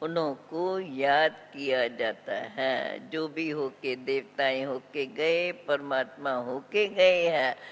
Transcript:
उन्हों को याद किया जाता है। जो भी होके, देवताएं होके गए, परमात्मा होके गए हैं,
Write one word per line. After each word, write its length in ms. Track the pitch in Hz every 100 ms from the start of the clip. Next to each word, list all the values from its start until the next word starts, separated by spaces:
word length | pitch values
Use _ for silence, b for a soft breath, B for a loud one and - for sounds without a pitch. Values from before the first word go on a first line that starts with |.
उन्हों 320 | 160 170 156
को 460 | 131 - 160 180 190
याद 520 | 185 131 139 143 156
किया 560 | 156 - 139 139 131 120
जाता 460 | 113 113 104 -
है। 760 | 101 - 107 131 127 135 - 127
जो 180 | 160 156
भी 220 | 151 160
होके, 460 | 151 135 - 135 127
देवताएं 680 | 127 135 123 - 135 131
होके 420 | 139 123 - 151 131
गए, 460 | 113 160 170 175
परमात्मा 800 | 175 - 143 143 131 123 - 143
होके 580 | 127 120 127 139 208 202
गए 400 | 196 185 180 170
हैं, 280 | 156 131 123 B